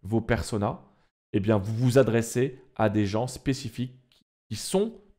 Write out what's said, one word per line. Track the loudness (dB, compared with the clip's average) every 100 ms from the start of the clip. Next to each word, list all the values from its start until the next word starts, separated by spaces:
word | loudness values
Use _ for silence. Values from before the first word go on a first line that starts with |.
vos | 0 -2
personas, | 0 -2 0 -2 -2 -4 -14 _ _ _ _
eh | -2
bien, | 2 2
vous | 2
vous | 0 4 6
adressez | 6 2 0 -2 -2 -4 -20 -2
à | 0
des | 2 0
gens | -2 -4
spécifiques | -6 -4 -4 -6 -8 -10 -10 _ _ _ _ _
qui | -10
sont | -4 -2 -2 -6 _